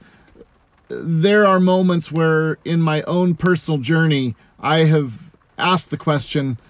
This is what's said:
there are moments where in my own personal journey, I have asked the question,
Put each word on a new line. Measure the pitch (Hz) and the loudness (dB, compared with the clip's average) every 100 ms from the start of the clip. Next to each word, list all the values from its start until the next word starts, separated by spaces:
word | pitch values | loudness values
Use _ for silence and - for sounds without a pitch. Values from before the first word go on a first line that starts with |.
| _ _ _ - - _ _ _ - | _ _ _ -20 -20 _ _ _ -14
there | - 160 165 190 208 202 | -10 -4 0 2 4 4
are | 185 | 4
moments | 185 185 185 175 - | 4 2 2 -2 -4
where | 156 160 156 160 151 | -2 0 0 0 -4
in | - 165 | -4 -2
my | 160 156 | 0 -2
own | - 180 180 | -2 -2 0
personal | 165 180 175 - 151 | 0 0 -2 -2 -4
journey, | 123 160 160 143 127 - _ _ | 0 0 2 0 -2 -6 _ _
I | - 160 | -2 2
have | 160 156 135 107 - _ _ - | 4 2 0 -8 -20 _ _ -6
asked | 180 185 - | -2 -2 -4
the | - | -8
question, | - 147 - 151 139 117 | -4 -4 -4 -4 -4 -6